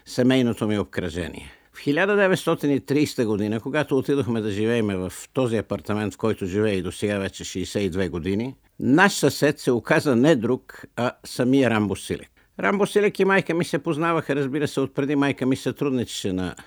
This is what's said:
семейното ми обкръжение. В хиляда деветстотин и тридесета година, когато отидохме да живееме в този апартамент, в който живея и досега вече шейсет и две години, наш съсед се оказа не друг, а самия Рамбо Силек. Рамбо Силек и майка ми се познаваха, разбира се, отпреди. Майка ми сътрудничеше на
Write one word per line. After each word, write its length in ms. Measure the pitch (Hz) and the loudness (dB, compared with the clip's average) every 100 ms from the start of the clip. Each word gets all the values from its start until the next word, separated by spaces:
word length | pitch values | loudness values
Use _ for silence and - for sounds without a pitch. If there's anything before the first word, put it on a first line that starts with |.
| - | -10
семейното 640 | - 127 131 120 107 107 | 0 4 4 2 0 0
ми 120 | 104 | 0
обкръжение. 720 | 92 - 90 90 78 - 69 - _ | -2 -4 -4 -4 -6 -8 -16 -20 _
В 60 | - | -8
хиляда 360 | 143 151 196 202 | -2 0 2 4
деветстотин 560 | 190 180 - 165 147 | 4 2 0 0 0
и 80 | 135 | 0
тридесета 460 | - 143 147 - 107 | 0 0 0 0 0
година, 340 | 101 104 113 | 0 0 -2
когато 380 | 135 151 143 135 | -2 -2 0 0
отидохме 440 | 131 139 120 117 | 0 -2 0 -2
да 100 | 107 | -2
живееме 440 | 98 110 117 107 95 | -2 0 2 0 -2
в 180 | 90 - - | -4 -8 -8
този 240 | - 123 110 | -2 0 0
апартамент, 560 | - 98 - 107 104 | -2 -8 -4 -4 -4
в 40 | - | -2
който 280 | 113 104 95 | -2 -2 -2
живея 300 | 101 107 95 | 0 0 0
и 60 | |
досега 360 | 90 - 104 101 | -4 -4 -4 -2
вече 260 | 95 - | -4 -8
шейсет 400 | 82 95 87 107 | -10 -6 -4 -2
и 60 | 101 | -2
две 200 | 90 90 | -2 -2
години, 460 | 85 87 101 127 - _ _ | -2 -2 -2 -4 -10 _ _
наш 340 | 113 151 196 | 2 6 6
съсед 460 | - 143 - 143 - | 4 0 2 0 0
се 120 | - | 0
оказа 440 | 120 - 156 147 117 | 0 2 2 4 4
не 200 | 147 139 | 4 4
друг, 500 | 113 127 _ - - - | 2 -4 _ -20 -14 -4
а 160 | 120 - - | -4 -4 -14
самия 440 | - 127 139 123 | -2 2 4 4
Рамбо 260 | 110 101 95 | 4 0 -2
Силек. 420 | - 90 - _ _ - | -6 -8 -8 _ _ -4
Рамбо 260 | 190 202 202 | 0 2 2
Силек 340 | 208 202 - | 2 2 2
и 60 | 190 | 2
майка 280 | 190 - | 2 2
ми 120 | 170 170 | -2 -2
се 140 | 170 | -4
познаваха, 560 | 170 147 170 165 - 139 | -2 -2 0 -2 -2 -2
разбира 320 | 135 147 143 | -2 -2 -2
се, 120 | - | -2
отпреди. 360 | 135 - 139 147 | -2 -2 0 2
Майка 300 | 139 131 127 | 0 0 0
ми 100 | 131 | 0
сътрудничеше 800 | 131 - 143 127 104 - 101 | -2 -4 -2 -2 -4 -6 -4
на 220 | 92 90 - | -2 -4 -8